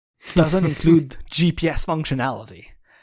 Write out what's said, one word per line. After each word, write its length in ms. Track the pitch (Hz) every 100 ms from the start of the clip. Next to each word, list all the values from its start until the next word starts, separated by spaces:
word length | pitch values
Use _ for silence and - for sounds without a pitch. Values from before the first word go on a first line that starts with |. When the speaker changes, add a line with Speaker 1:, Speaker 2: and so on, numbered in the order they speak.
| _ _ -
Speaker 1:
doesn't 300 | 180 156 185 165
Speaker 2:
<laughs> 60 |
Speaker 1:
include 460 | 147 165 165 135 - -
G 220 | - 170
P 160 | 170 165
S 160 | 147
functionality. 840 | - 160 151 131 131 120 117 - - - _ _